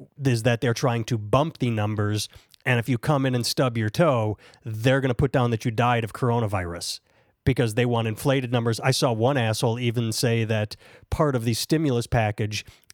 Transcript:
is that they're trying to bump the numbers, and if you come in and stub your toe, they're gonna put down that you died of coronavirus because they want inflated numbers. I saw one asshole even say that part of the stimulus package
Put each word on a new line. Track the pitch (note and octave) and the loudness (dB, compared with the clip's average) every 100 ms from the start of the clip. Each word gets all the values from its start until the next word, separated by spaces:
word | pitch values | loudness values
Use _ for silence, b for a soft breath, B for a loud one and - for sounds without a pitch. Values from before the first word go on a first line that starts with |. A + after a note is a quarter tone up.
| C#3 - | -20 -2
is | C3+ A#2 | 0 2
that | A#2+ A#2 | 2 2
they're | B2 | 0
trying | A#2 C3 A#2 | 0 0 0
to | A2 A#2 | -2 -4
bump | G#2 C3 D#3+ - | 0 0 0 -2
the | B2 | -2
numbers, | G#2+ G#2 G#2+ G#2 G#2+ - b b b | 0 -2 -2 -2 -2 -4 b b b
and | C3 A#2+ | -2 0
if | B2 | 0
you | B2 | -2
come | - C#3+ C3+ | 0 0 2
in | |
and | B2+ | 0
stub | A#2 - C3 A#2 | -2 0 0 0
your | G#2+ | -2
toe, | - E3+ A#2+ G#2+ G2+ b b | 2 2 4 0 -4 b b
they're | A2+ G#2+ B2+ C3+ | -10 -2 2 2
gonna | C3 | 2
put | A#2 C#3+ | 0 0
down | C#3 A#2+ | 2 2
that | A2+ B2 | 0 -2
you | |
died | A2 A#2+ A#2+ | 0 2 0
of | A2+ | -2
coronavirus | - B2 A#2 A2 G2+ F2 E2+ - - _ _ _ _ | -2 0 0 0 -2 -4 -8 -10 -10 _ _ _ _
because | - C3 A#2 | 0 2 0
they | G#2+ | 2
want | B2 A#2 A2 | 2 2 -2
inflated | G#2+ C#3+ C3+ A#2+ | -2 0 0 0
numbers. | B2 A#2 A2 | 0 0 0
I | C3+ | 0
saw | - C#3 | 2 0
one | A2 A#2+ C#3 | 2 2 2
asshole | A2+ A2 A#2+ A#2+ | 0 0 0 0
even | A#2+ A#2 A2+ | -2 -2 -2
say | - B2 A#2 | 0 0 0
that | A2 A2 G#2+ - b b b | 0 -2 -2 -8 b b b
part | - D3+ B2+ | 0 0 2
of | |
the | A#2 | 0
stimulus | A2 - D#3 D#3 A#2+ - | -2 0 0 2 0 0
package | B2 G#2+ G#2 G#2+ G#2 - b b | 0 0 0 -4 -6 -12 b b